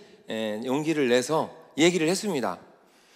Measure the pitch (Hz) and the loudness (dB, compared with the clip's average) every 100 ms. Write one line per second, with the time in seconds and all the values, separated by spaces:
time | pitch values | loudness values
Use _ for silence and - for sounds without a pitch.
0 | - - - 110 110 107 123 135 156 151 | -16 -20 -10 -6 -4 -4 -2 -2 0 0
1 | 127 123 123 156 107 - - - 165 170 | 4 2 2 -2 -2 -8 -10 2 2 4
2 | 156 190 214 151 107 87 - - _ _ | 0 0 -2 -2 -2 -6 -12 -20 _ _
3 | _ | _